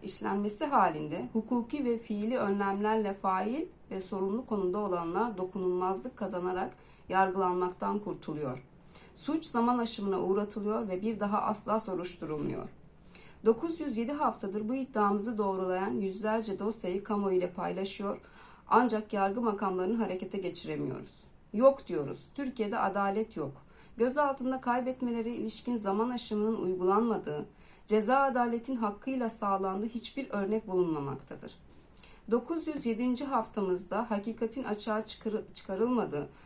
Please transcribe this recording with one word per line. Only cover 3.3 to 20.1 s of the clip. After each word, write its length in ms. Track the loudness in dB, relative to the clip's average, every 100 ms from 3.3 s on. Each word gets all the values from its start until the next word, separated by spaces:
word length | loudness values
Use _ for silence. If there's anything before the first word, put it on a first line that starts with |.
| 2 0 -2 -4 -8 -10
ve 100 | -8
sorumlu 460 | -4 -2 0 -2 -2
konumda 320 | 0 0 0
olanlar 600 | 0 -2 0 0 0 0
dokunulmazlık 800 | -4 -2 0 2 0 0 -4 -6
kazanarak 580 | -4 -2 -2 -2 -4 -8 -20 -18 -2
yargılanmaktan 920 | 2 4 4 2 2 0 -2 -2 -2
kurtuluyor. 640 | -2 -8 -6 -4 -4 -6 -12 -20 -20 -20 -20 -10
Suç 280 | -2 0
zaman 340 | 2 4 4 4
aşımına 420 | 2 -2 0 0
uğratılıyor 680 | 2 2 2 -2 -2 0 0
ve 140 | -2
bir 180 | -2 0
daha 220 | 0 2
asla 380 | 0 -2 0 0
soruşturulmuyor. 880 | 0 -4 -4 -6 -6 -4 -2 -4 -8 -14 -20 -20 -20 -20 -20 0 4
Dokuz 340 | 4 4 -4
yüz 160 | -2 0
yedi 160 | 0
haftadır 560 | 2 2 0 -4 -2 -2
bu 60 |
iddiamızı 640 | -2 -2 2 4 4 0 0
doğrulayan 560 | 0 2 0 0 0
yüzlerce 640 | 0 -2 -2 0 0 0 -2
dosyayı 460 | -4 -4 -2 -4
kamuoyu 340 | -2 0 2 2
ile 120 | 2
paylaşıyor 720 | -2 -4 -2 -4 -4 -4 -6 -10 -20 -20 -14 4
ancak 440 | 6 6 2 0
yargı 280 | 0 2 2
makamlarını 560 | 0 0 0 0 0 0
harekete 420 | 0